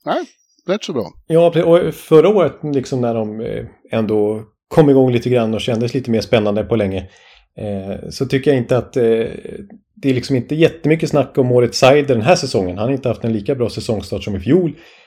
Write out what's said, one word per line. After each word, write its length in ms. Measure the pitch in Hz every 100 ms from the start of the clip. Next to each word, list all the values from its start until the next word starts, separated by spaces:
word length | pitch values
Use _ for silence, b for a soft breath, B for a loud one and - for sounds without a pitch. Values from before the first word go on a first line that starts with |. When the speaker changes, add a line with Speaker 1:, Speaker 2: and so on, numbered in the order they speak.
Speaker 1:
Nej, 200 | - 302 339 _ _ _ -
rätt 160 | 202
så 80 | -
bra. 180 | 143 101 - -
Speaker 2:
Ja, 260 | 160 170
pre-, 80 | 160 175 170 180
och 60 |
förra 340 | - - 160 165
året, 300 | 208 151 - 151
liksom, 260 | 139 131 131
när 140 | 120
de, 260 | 113 107 107
eh, 240 | 117 107 117 - -
ändå 500 | 113 107 107 104 110 113 _ -
kom 220 | - 151
igång 220 | 135 131
lite 180 | 120 123
grann 240 | 123 110
och 60 | 107
kändes 340 | - 113 120
lite 160 | 139 127
mer 100 | 113
spännande 440 | 101 117 104 104
på 120 | 104 113
länge, 220 | 101 95 90 b b b b -
eh, 500 | 107 101 95 95 -
så 160 | - 131
tycker 240 | 139 135
jag 80 | 131
inte 200 | 120 127
att, 180 | 123 131
eh, 60 | 117 113 113 - - - 202 - _ _
det 80 | 139
är 40 |
liksom 220 | 127 - 131
inte 180 | 123
jättemycket 540 | 151 160 - 147 160 160
snack 280 | 147 131 -
om 140 | 123
årets 260 | 123 120 -
Seider 360 | 131 147 135
den 100 | 117
här 120 | 117 175
säsongen. 420 | 131 117 92 90
Han 100 | 113
har 60 |
inte 140 | 135 127
haft 160 | 107
en 80 | 117
lika 220 | 110 101
bra 160 | 131 113
säsongstart 540 | 110 101 107 - 101
som 120 | 104 95
i 40 |
fjol. 360 | 107 170 165 - b b